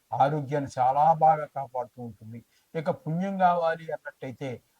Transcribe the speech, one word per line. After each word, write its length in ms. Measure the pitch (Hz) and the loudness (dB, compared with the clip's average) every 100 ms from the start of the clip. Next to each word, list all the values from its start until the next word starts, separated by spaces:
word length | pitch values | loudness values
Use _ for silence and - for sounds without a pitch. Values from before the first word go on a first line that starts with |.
| - | -4
ఆరోగ్యాన్ని 580 | 120 135 151 131 147 135 131 | 2 2 2 -2 -4 -4 0
చాలా 340 | 127 139 160 | 2 4 4
బాగా 340 | 160 160 156 147 139 | 6 6 4 0 -8
కాపాడుతూ 460 | 135 127 117 - | -8 -6 -8 -10
ఉంటుంది. 420 | 120 104 110 117 - _ _ | -14 -14 -16 -16 -18 _ _
ఇక 160 | 165 170 | -8 -6
పుణ్యం 480 | 160 156 165 196 190 | -6 -4 -4 -2 2
కావాలి 540 | 185 175 165 165 160 | 2 4 0 -4 -8
అన్నట్టయితే 680 | 147 143 - 135 120 135 113 _ | -10 -12 -12 -12 -8 -10 -10 _